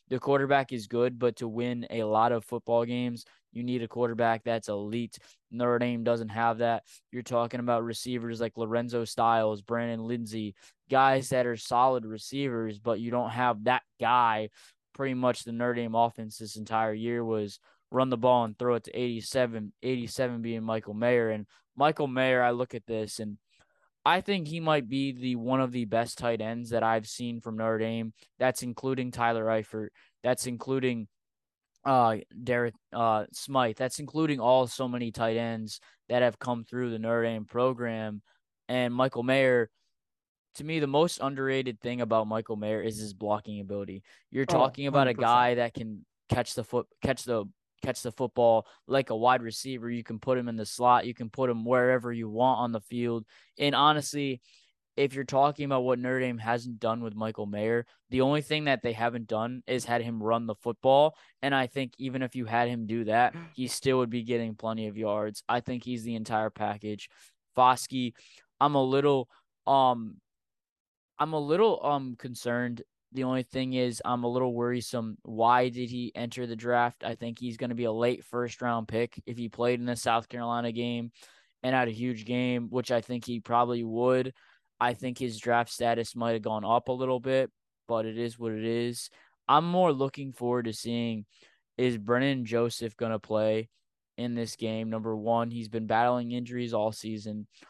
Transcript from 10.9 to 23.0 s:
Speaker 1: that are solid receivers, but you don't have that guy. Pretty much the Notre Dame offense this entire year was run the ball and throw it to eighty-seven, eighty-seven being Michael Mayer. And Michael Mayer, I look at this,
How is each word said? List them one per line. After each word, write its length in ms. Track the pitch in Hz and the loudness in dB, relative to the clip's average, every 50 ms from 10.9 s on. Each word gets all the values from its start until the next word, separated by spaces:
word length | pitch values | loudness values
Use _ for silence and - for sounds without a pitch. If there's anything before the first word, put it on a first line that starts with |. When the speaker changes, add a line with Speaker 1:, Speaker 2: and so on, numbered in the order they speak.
| 135 131 135 135 135 135 135 - | 4 6 6 6 6 4 2 0
Speaker 1:
that 160 | 131 127 123 | 0 2 2
are 120 | 120 117 | 0 -2
solid 480 | 110 - - 123 120 127 131 127 123 113 | -4 -4 0 4 4 6 4 4 2 -2
receivers, 720 | 110 110 107 - - 135 139 139 131 120 113 113 110 104 104 | -6 -8 -10 -10 -8 -6 -4 -4 -2 -2 -2 -4 -4 -6 -4
but 220 | 110 117 110 101 | -2 0 0 0
you 100 | 117 117 | -2 -2
don't 200 | 123 123 117 117 | -2 -2 -2 -2
have 340 | 117 123 127 123 117 104 107 | 0 2 2 2 2 2 2
that 160 | 123 127 123 - _ _ - | 2 0 0 -2 _ _ -2
guy. 500 | 117 113 123 123 120 113 110 110 110 107 - - - - _ _ _ _ - | 2 4 6 6 6 4 4 0 -2 -6 -8 -16 -20 -20 _ _ _ _ -8
Pretty 220 | - 135 135 127 | -4 -4 -2 0
much 280 | 123 127 123 117 - - | 2 2 2 2 0 -4
the 80 | 120 | -8
Notre 220 | 117 117 123 123 120 | -4 -2 0 0 0
Dame 220 | 120 117 113 113 | 0 -2 0 2
offense 420 | 117 117 117 - 120 113 107 - | 2 2 2 0 -4 -12 -12 -12
this 180 | - 110 104 - | -12 -12 -12 -12
entire 380 | 110 107 107 113 110 113 110 107 | -12 -6 -2 0 0 0 0 -2
year 320 | 110 113 120 120 120 117 | -2 -2 -2 -2 -2 -2
was 340 | 113 110 107 104 101 - - _ _ _ _ _ _ | -2 -2 -2 -2 -4 -8 -14 _ _ _ _ _ _
run 180 | - 127 131 131 | 0 2 2 2
the 80 | 127 | 2
ball 280 | 113 123 127 127 123 117 | 4 4 6 6 6 4
and 120 | 110 104 | 0 -2
throw 180 | - 123 123 120 | -2 0 2 2
it 80 | 113 - | 0 -2
to 120 | - - | -6 -6
eighty-seven, 760 | 123 123 120 117 113 107 - - 131 123 117 113 110 107 101 - _ | -4 -4 -2 -4 -6 -6 -2 0 0 0 0 -2 -6 -8 -10 -10 _
eighty-seven 600 | - 127 131 123 117 107 - - 131 123 120 117 | -4 -4 -2 -2 -4 -6 -4 -2 -2 -2 -2 -4
being 220 | 113 117 113 113 110 | -4 -4 -4 -4 -4
Michael 300 | 113 110 110 - 104 104 | -4 -4 -4 -4 -6 -4
Mayer. 380 | 107 120 123 123 120 113 110 | 0 2 4 4 4 4 2
And 140 | 107 107 104 - _ _ _ _ _ | 0 -4 -6 -10 _ _ _ _ _
Michael 320 | 127 143 156 151 - 147 | 2 2 2 2 2 -2
Mayer, 340 | 131 127 131 131 131 127 127 123 | -2 0 2 2 4 4 4 4
I 80 | 120 | 4
look 240 | 120 120 127 - - | 2 0 -2 -6 -8
at 100 | 113 - | -10 -8
this, 340 | - 113 110 | -6 -4 -4